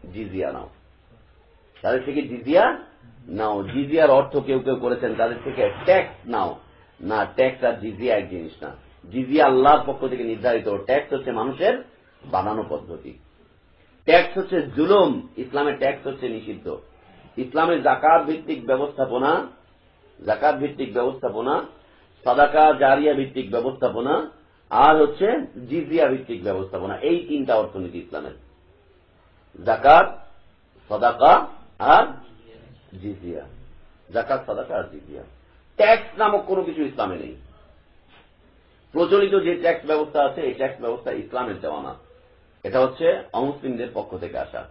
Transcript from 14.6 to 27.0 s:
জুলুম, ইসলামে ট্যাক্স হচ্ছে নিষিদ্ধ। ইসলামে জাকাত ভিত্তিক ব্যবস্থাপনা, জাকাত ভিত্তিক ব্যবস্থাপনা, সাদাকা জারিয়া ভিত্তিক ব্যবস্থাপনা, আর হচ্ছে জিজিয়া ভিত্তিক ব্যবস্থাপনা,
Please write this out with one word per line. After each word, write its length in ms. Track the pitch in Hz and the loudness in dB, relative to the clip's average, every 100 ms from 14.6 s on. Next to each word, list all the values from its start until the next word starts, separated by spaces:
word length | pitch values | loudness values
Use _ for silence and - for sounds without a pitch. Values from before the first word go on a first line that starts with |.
| 139 | -4
জুলুম, 400 | 123 165 196 170 113 - - | -2 4 4 4 0 -8 -12
ইসলামে 360 | 127 139 147 139 | -8 -2 -2 -2
ট্যাক্স 260 | 135 139 | -4 -4
হচ্ছে 220 | 139 135 127 | -10 -8 -8
নিষিদ্ধ। 380 | 110 107 95 90 73 - _ _ - - - | -8 -10 -12 -10 -12 -14 _ _ -20 -16 -10
ইসলামে 380 | 127 143 170 160 | -6 -2 0 2
জাকাত 400 | 139 131 151 165 151 | 2 2 4 4 2
ভিত্তিক 340 | 160 - 143 117 | -6 -6 -8 -2
ব্যবস্থাপনা, 680 | 131 143 143 127 120 135 165 131 - _ _ _ _ _ _ | -2 -2 -4 -4 0 0 0 -4 -18 _ _ _ _ _ _
জাকাত 360 | - 107 143 135 | -6 0 0 0
ভিত্তিক 340 | 143 - 127 | -4 -6 -6
ব্যবস্থাপনা, 600 | 110 123 135 127 107 123 160 - - _ _ _ _ | -2 -2 -4 -6 -4 -4 -4 -6 -18 _ _ _ _
সাদাকা 420 | 127 123 143 151 156 | 0 4 6 8 6
জারিয়া 400 | 135 135 143 151 | 6 4 4 4
ভিত্তিক 340 | 139 135 131 101 | 0 -2 -6 -4
ব্যবস্থাপনা, 640 | 117 123 135 123 104 123 156 - - _ _ _ | -2 -4 -2 -2 -2 -2 -2 -2 -14 _ _ _
আর 240 | 113 143 156 | 6 6 8
হচ্ছে 300 | 147 - 202 302 131 - 120 | 4 2 0 0 -4 -14 -8
জিজিয়া 380 | 156 143 160 143 | -6 -2 0 2
ভিত্তিক 320 | 131 - 113 | 0 -6 -8
ব্যবস্থাপনা, 520 | 101 95 95 95 95 101 | -6 -6 -6 -8 -8 -4